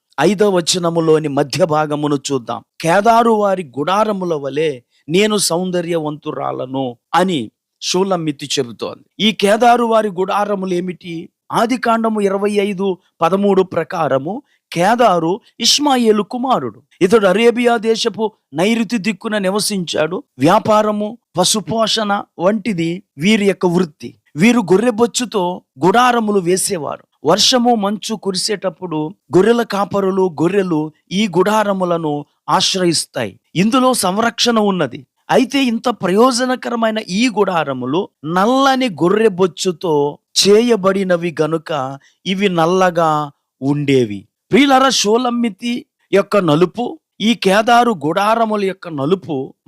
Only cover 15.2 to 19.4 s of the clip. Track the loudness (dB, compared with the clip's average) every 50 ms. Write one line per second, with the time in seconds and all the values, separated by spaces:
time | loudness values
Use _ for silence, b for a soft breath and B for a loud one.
15.2 | 0 -2 -2 -4 b b b b -2 0 0 2 2 2 2 2 4 2 2 2
16.2 | 0 -4 -4 -6 -2 0 -2 -2 -2 -4 -10 -12 _ _ b b 0 4 4 4
17.2 | 4 4 2 4 4 2 2 4 2 2 2 0 0 0 -2 0 -2 -6 -4 -4
18.2 | -6 -6 -6 _ _ _ -4 0 0 2 2 0 0 -2 -2 -4 -2 -4 -6 -4
19.2 | -6 -4 -4 -2